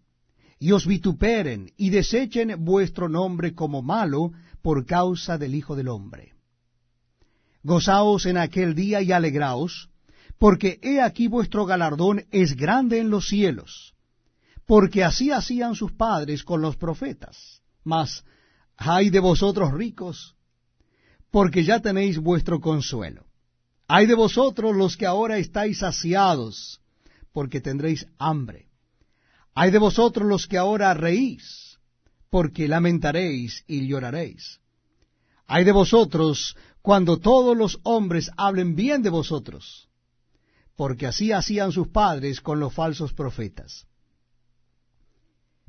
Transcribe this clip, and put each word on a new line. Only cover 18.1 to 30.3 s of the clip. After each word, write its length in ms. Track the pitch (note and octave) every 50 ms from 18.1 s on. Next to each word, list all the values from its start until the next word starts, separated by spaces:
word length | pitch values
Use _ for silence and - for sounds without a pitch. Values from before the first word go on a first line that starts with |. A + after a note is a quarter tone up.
| - - - _ _ _ _ _ _ _ _ _ _
¡ay 340 | - - D3+ E3+ F#3 G3+ G3+
de 100 | F3 F#3+
vosotros 520 | F#3 F#3 E3+ - G3 G3+ F#3+ G#3 F#3+ C#3+ C3+
ricos! 640 | D#3 A3+ A#3 - - F#3 F3+ D#3+ - - - _ _ _ _ _ _ _ _ _ _ _ _ _ _ _ _ _ _ - _
Porque 340 | - G#3 G3+ F3 E3+ F#3 D#3+
ya 160 | D#3 A3 A#3
tenéis 380 | A3+ G#3+ F#3+ F#3+ G3 G3 F3 D#3
vuestro 420 | D#3 E3 F3+ E3 - - F3 D#3
consuelo. 640 | - E3 D#3+ D3 C3 - C3+ A#2 G2 D#2 A1+ - - _ _ _ _ _ _ _ _ _ _ _ _ -
¡Ay 180 | C#3+ F#3 G#3+
de 80 | A3 A#3+
vosotros 600 | A3+ A3 G3+ - A#3+ C4 C4+ - - G#3+ A3 G#3
los 220 | G3 G3 F3+ E3+
que 100 | - G#3+
ahora 320 | F#3 F3+ G3+ A3+ A3+ A3 G#3
estáis 400 | E3+ - - G#3+ G#3 G#3+ F#3+ -
saciados! 1040 | G3+ F#3 - - - E3 F3 F#3+ G3 F#3+ E3+ C#3 A#2 A2 G2 - - - - - _ _ _ _ _ - _ _ - - -
Porque 280 | D3+ C#3+ B2+ B2+ C#3+
tendréis 460 | A#2+ C#3 C3+ C#3 D3 D#3+ D#3+ C#3 - - _ -
hambre. 500 | C3+ D#3+ D#3 D3 C3 A2 F2 - - _ _ _ _ _ _ _ _ _ _ _ _ _ _ _ _ _ -
¡Ay 160 | - E3+ F#3+
de 80 | F#3 G#3+
vosotros 500 | G#3+ G3+ - - A#3 A#3+ A#3 A3+ G#3
los 180 | G#3